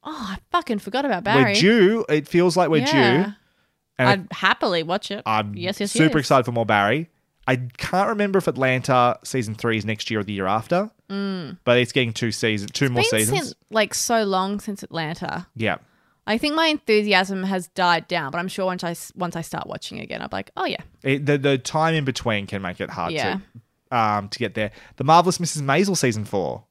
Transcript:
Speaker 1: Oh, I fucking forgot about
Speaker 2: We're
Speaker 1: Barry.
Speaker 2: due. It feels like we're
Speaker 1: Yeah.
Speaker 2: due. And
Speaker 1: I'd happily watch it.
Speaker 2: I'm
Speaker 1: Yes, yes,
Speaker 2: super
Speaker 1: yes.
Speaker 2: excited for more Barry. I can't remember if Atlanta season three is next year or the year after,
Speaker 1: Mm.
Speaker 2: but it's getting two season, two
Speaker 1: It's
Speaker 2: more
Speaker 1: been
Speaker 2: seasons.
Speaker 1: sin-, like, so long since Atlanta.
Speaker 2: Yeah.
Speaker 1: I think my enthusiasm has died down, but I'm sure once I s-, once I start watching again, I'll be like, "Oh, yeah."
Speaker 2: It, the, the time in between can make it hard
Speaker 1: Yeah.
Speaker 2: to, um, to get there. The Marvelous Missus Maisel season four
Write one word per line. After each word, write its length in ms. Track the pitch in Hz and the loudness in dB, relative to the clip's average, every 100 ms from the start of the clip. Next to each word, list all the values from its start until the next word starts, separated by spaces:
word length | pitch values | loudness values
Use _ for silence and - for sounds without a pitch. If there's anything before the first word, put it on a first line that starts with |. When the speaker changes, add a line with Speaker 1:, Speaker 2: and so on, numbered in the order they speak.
Speaker 1:
Oh, 80 | 277 311 208 | -12 -12 -10
I 80 | 190 _ | -10 _
fucking 280 | 349 320 208 | -4 -2 -6
forgot 260 | - 247 285 | -4 -4 -2
about 200 | 190 196 | -2 2
Speaker 2:
We're 180 | 233 | 4
Speaker 1:
Barry. 100 | 247 101 | 4 4
Speaker 2:
due. 500 | 185 233 190 226 - | 6 6 6 4 0
It 180 | 151 143 | 0 2
feels 280 | 175 180 170 | 2 4 4
like 140 | 170 | 4
we're 80 | 156 131 | 4 4
Speaker 1:
Yeah. 380 | - 127 139 202 | 4 4 4 2
Speaker 2:
due. 80 | 202 _ _ _ _ _ - | -4 _ _ _ _ _ 0
And 100 | 180 | 2
Speaker 1:
I'd 180 | 202 190 | 2 -2
happily 520 | - 190 226 254 175 | -2 0 2 0 0
watch 260 | 160 190 - | 0 -4 -4
it. 120 | 202 - | -8 -2
Speaker 2:
I'm 300 | 110 104 101 | 0 -2 -4
Speaker 1:
Yes, 240 | 175 196 | -6 -4
yes, 120 | 202 | -4
Speaker 2:
super 260 | - 160 151 | 2 4 4
Speaker 1:
yes. 80 | 131 | 4
Speaker 2:
excited 200 | 139 127 | 2 4
for 60 | |
more 140 | 120 110 | 0 2
Barry. 440 | 104 101 135 165 _ _ _ - | 4 4 2 -4 _ _ _ -2
I 80 | 127 123 - | -2 -2 -10
can't 320 | - 180 196 | -4 0 0
remember 280 | - 202 196 | 0 0 0
if 100 | 170 | 0
Atlanta 680 | 131 131 127 120 127 123 117 | 0 0 0 2 4 4 2
season 320 | - 135 110 107 | -4 -4 -4 -4
three 220 | 120 110 | -2 -2
is 80 | 104 | -2
next 260 | 107 - | -6 -4
year 80 | 110 | -4
or 40 | |
the 100 | 101 | -4
year 120 | 101 95 | -4 0
after, 460 | 107 113 175 214 _ _ | -2 0 -2 -2 _ _
Speaker 1:
Mm. 480 | 196 196 190 151 180 | -6 -6 -6 -10 -6
Speaker 2:
but 140 | - 123 | 2 4
it's 140 | 120 | 4
getting 200 | 139 120 | 0 0
two 180 | 110 117 | -2 -4
season, 360 | 107 117 107 101 | -2 -2 -2 -4
two 160 | - 135 | -2 0
Speaker 1:
It's 60 | |
Speaker 2:
more 100 | 120 120 | 2 2
Speaker 1:
been 80 | 113 | 2
Speaker 2:
seasons. 280 | 110 131 - | 0 0 -4
Speaker 1:
sin-, 40 | - _ | -10 _
like, 220 | 220 208 | 0 0
so 300 | - - 233 | -2 0 0
long 360 | 208 185 190 202 | 2 0 -2 -4
since 240 | - 196 | -8 -12
Atlanta. 640 | - 165 156 165 - - 180 - | -8 -8 -6 -6 -8 -8 -12 -4
Speaker 2:
Yeah. 220 | 110 82 _ _ _ _ - | -4 -4 _ _ _ _ -4
Speaker 1:
I 100 | 220 | -2
think 180 | - 247 | 0 0
my 120 | 320 | 0
enthusiasm 760 | 302 - 214 208 185 190 196 | 0 2 2 4 2 2 -2
has 240 | 190 190 175 | -2 -4 -4
died 380 | - 180 170 160 | -2 2 2 0
down, 220 | 175 143 | -4 -4
but 60 | 170 | -6
I'm 100 | 180 | -6
sure 160 | - 185 | -4 -4
once 180 | 180 | -2
I 80 | 175 | -6
s-, 220 | 170 - - | -8 -12 -8
once 200 | 175 165 | -6 -6
I 40 | |
start 240 | 165 - - | -8 -8 -8
watching 320 | - - - | -12 -12 -14
again, 200 | - 57 | -10 -10
I'll 60 | - | -8
be 80 | 95 | -8
like, 160 | 98 - | -10 -8
"Oh, 80 | 359 | -6
yeah." 160 | - - _ | -6 -12 _
Speaker 2:
It, 220 | 135 139 143 | -2 0 2
the, 120 | 143 | 2
the 200 | 139 135 | 2 0
time 380 | - 156 160 160 | -2 0 2 0
in 80 | |
between 440 | 139 127 - 104 98 | -2 -2 -2 -2 -2
can 140 | 101 | -6
make 200 | 95 90 | -6 -6
it 80 | 95 | -8
hard 240 | - 123 | -4 -4
Speaker 1:
Yeah. 260 | 160 113 190 - 117 _ _ _ | -2 -4 -4 -8 -20 _ _ _
Speaker 2:
to, 60 | 123 | 0
um, 320 | 110 104 101 | 2 0 -4
to 80 | - | -6
get 140 | 113 | -6
there. 180 | - 104 - - - | -4 -6 -8 -20 -6
The 80 | 131 | 4
Marvelous 340 | 165 175 175 | 6 6 0
Missus 220 | 175 156 | -4 -4
Maisel 340 | 139 139 202 180 | 0 2 2 2
season 300 | 127 107 101 | 0 0 -2
four 400 | 101 78 62 _ | -2 -2 -4 _